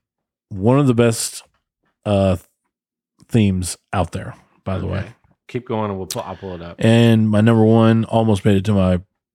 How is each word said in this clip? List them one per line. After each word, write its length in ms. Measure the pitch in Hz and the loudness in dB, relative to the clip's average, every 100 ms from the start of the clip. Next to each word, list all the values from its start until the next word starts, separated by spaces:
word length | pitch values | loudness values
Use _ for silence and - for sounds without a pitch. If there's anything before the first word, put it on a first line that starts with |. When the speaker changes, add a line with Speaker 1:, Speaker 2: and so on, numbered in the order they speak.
| _ _ _ _ - | _ _ _ _ -16
Speaker 1:
One 300 | 98 104 135 | -4 0 2
of 80 | 139 | 2
the 80 | |
best, 480 | 113 117 113 - - - _ _ _ _ _ | 2 2 0 -6 -12 -20 _ _ _ _ _
uh, 320 | 104 101 98 90 | -4 0 0 -2
th-, 100 | - _ _ _ _ _ _ _ _ | -8 _ _ _ _ _ _ _ _
themes 480 | 120 101 92 90 - _ | 0 2 0 -6 -12 _
out 200 | 104 90 | -6 -6
there, 220 | 101 117 - _ _ | -8 -14 -18 _ _
by 160 | - 95 | -10 -8
the 80 | 92 | -6
Speaker 2:
Okay. 60 | |
Speaker 1:
way. 200 | 92 95 - _ _ - | -8 -10 -16 _ _ -14
Speaker 2:
Keep 180 | 127 120 | -12 -8
going 240 | 113 107 | -6 -6
and 80 | 95 | -8
we'll 80 | 92 | -10
pull, 160 | - | -10
I'll 140 | - 92 | -12 -12
pull 180 | 95 | -14
it 80 | 90 | -14
up. 140 | 85 85 | -14 -2
Speaker 1:
And 500 | 113 117 117 113 107 | 2 4 4 4 2
my 120 | 104 | 2
number 240 | 113 113 | 2 4
one 400 | 110 113 113 113 | 4 4 4 2
almost 400 | 113 117 113 101 | 0 0 0 0
made 120 | 110 98 | 0 0
it 80 | 101 | 0
to 60 | |
my, 280 | 101 92 90 - _ _ | 0 2 0 -4 _ _